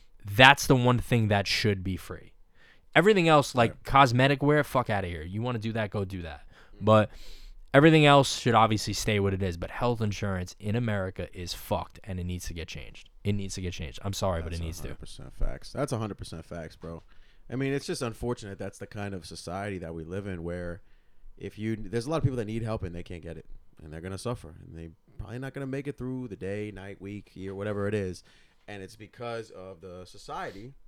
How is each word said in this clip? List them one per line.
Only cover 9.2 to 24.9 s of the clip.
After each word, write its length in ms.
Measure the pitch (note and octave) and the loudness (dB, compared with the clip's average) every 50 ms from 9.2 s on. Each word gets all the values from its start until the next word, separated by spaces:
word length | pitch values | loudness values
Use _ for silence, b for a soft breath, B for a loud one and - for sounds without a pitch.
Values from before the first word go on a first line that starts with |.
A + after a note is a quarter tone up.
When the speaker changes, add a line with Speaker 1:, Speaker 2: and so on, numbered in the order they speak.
| G2 G2 F#2+ | 2 2 0
Speaker 1:
it 100 | F#2 G2 | 0 0
is, 140 | F#2 E2+ | -2 -2
but 140 | E2+ F2+ - | -4 -6 -8
health 320 | - - B2+ A#2+ A#2+ A2+ A2+ | -6 -2 -2 -2 0 0 -2
insurance 520 | G#2 G2+ - G#2+ G2+ F#2+ F#2 F2+ F#2 - - | -4 -4 -4 -4 -4 -4 -4 -6 -8 -10 -10
in 160 | - G#2 G2+ | -6 -4 -2
America 520 | A#2+ B2 A2+ G#2 G2+ F#2 F#2+ F#2+ - F2+ - - | -2 -2 -2 -2 -2 -4 -6 -6 -8 -10 -10 -10
is 180 | G2 F2 E2 - | -10 -10 -8 -10
fucked, 440 | - - - G#2 F2 F2 - - - - | -10 -6 -6 -4 -4 -4 -8 -14 -16 -12
and 160 | - F#2 F2+ | -8 -8 -6
it 40 | F2 | -4
needs 200 | F2+ F2+ F2 - - | -4 -6 -6 -6 -8
to 40 | F2 | -8
get 140 | E2 D#2 - | -8 -10 -10
changed. 400 | - - - - - - - - _ - - | -12 -14 -14 -14 -16 -18 -20 -20 _ -6 -2
It 80 | G2+ G#2 | -2 -2
needs 220 | G#2 G2 F#2+ - | -2 -2 -6 -6
to 80 | G2+ F#2 | -6 -6
get 100 | F2+ E2+ | -6 -6
changed. 260 | - D#2+ C#2+ - - - | -6 -8 -10 -10 -8 -8
I'm 80 | G2+ F#2+ | -6 -4
sorry, 300 | - G#2 F#2+ F2+ E2 D#2+ | -2 0 0 0 -2 -4
but 80 | E2 | -4
Speaker 2:
That's 100 | E2+ E2 | -6 -6
Speaker 1:
it 40 | E2+ | -6
needs 160 | D#2+ D#2+ - | -6 -8 -8
to. 80 | - - | -10 -10
Speaker 2:
a 20 | |
hundred 80 | - - | -10 -10
percent 340 | - - - - C3 B2+ - | -12 -14 -14 -14 -16 -16 -4
facts. 380 | - - B2 B2+ - - - - | -2 0 0 0 -4 -10 -12 -6
That's 200 | A#2+ C#3+ C3 B2+ | -6 -4 -4 -4
a 60 | A2 | -4
hundred 200 | A2+ G#2 G2 - | -4 -6 -8 -10
percent 260 | - - - E2 D#2+ | -12 -12 -12 -14 -14
facts, 320 | - E2+ E2+ D#2+ D#2+ - | -12 -12 -12 -12 -14 -16
bro. 260 | - - E2 E2 D#2+ - - - - - - - - - - | -14 -14 -14 -12 -14 -16 -18 -20 -20 -20 -20 -20 -20 -14 -10
I 60 | - | -6
mean, 160 | B2+ C3+ C3+ C#3 | -4 -2 -2 -2
it's 140 | C#3+ C#3 | -4 -4
just 160 | - F3 - C3 | -6 -6 -4 -4
unfortunate 560 | A#2 G#2+ - A#2+ A#2+ B2 - - G2+ G2 - | -6 -6 -6 -4 -4 -4 -6 -6 -12 -12 -10
that's 180 | G2+ G2 - - | -10 -12 -10 -12
the 80 | G#2 | -16
kind 280 | - - G#2+ G2+ G2+ G2 | -12 -10 -8 -8 -8 -8
of 100 | F#2 E2 | -10 -10
society 520 | - F#2 - - E2+ F2 G2 G2+ G#2 G2 F2+ | -12 -14 -12 -10 -8 -8 -6 -6 -6 -8 -8
that 160 | E2+ E2 E2 | -8 -8 -10
we 100 | E2 D#2+ | -10 -8
live 220 | E2 F2+ G2 G2 | -8 -8 -8 -6
in, 160 | G2+ F#2 F2 E2 | -6 -8 -8 -6
where 380 | E2+ F2 F2+ F2 F2 E2+ - - - - - _ - - - - - - - | -6 -6 -6 -6 -8 -10 -10 -14 -20 -20 -20 _ -20 -20 -20 -18 -18 -16 -12
if 200 | - G2 - - | -12 -12 -10 -6
you, 160 | G#2+ A2 A2+ | -4 -4 -4
there's 300 | G#2 G#2+ F#2 F2+ A#2 A2+ | -4 -6 -4 -4 -4 -4
a 40 | C#3 | -2
lot 80 | E3 D#3+ | -2 0
of 40 | - | 0
people 140 | C#3+ C3 | 0 0
that 80 | A#2+ G#2+ | 0 -4
need 180 | G2+ A2 A2+ A#2 | -4 -4 -4 -4
help 200 | A2 A2 A2 - | -4 -4 -6 -6
and 120 | F2+ F2 | -8 -8
they 80 | F2 E2+ | -10 -10
can't 200 | - F#2 E2 D#2 | -10 -12 -12 -12
get 160 | E2 E2 D#2+ | -12 -12 -12
it, 80 | - - - - - - - - - | -14 -14 -16 -16 -16 -20 -20 -20 -18
and 80 | D#2 D2+ | -14 -14
they're 100 | E2 D#2+ | -12 -10
gonna 160 | F#2+ F#2+ F#2+ | -10 -10 -8
suffer, 360 | - A#2+ B2 - - D#2 D#2+ F2 F2+ E2+ | -6 -6 -6 -6 -10 -16 -18 -18 -18 -18
and 100 | E2 E2 | -16 -14
they 120 | E2 E2 | -14 -14